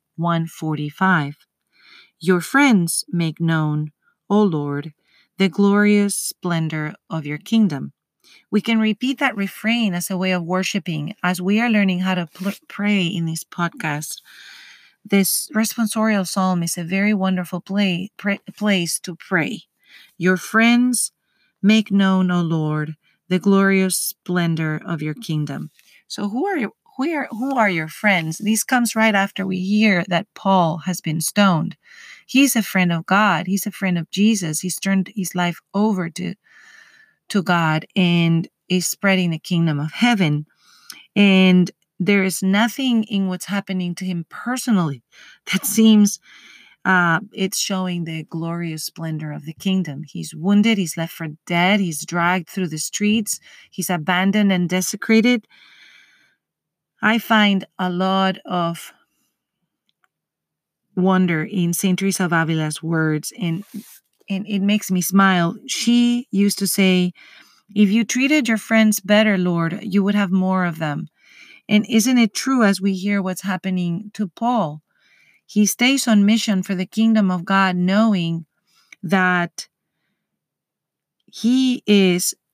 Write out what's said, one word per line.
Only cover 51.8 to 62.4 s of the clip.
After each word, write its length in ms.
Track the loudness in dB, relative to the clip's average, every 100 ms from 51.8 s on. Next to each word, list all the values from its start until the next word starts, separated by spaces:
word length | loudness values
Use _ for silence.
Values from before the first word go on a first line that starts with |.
| 0 -6 -6
dragged 420 | -2 0 0 -4
through 200 | -8 -6
the 100 | -6
streets, 600 | -8 -4 0 0 -2 -8 -12 -20 _
he's 200 | -10 -4
abandoned 600 | -4 0 0 2 2 2
and 180 | 2 0
desecrated. 800 | -2 -4 -8 2 4 4 0 -4 _ _ _ -20 -20 _ _ _ _ _ _ _ _ _ _
I 160 | 0 0
find 480 | 2 4 4 2 -4 -6
a 120 | -4
lot 480 | -2 0 2 0 -2
of 480 | -6 -2 -2 -4 -14 _ _ _ _ _ _ _ _ _ _ _ _ _ _ _ _ _ _ _ _ 0
wonder 480 | 2 4 2 0
in 300 | -2 -2 -2
Saint 240 | -2 -2 0
Teresa 260 | -2 -2
of 80 | 0
Avila's 500 | 0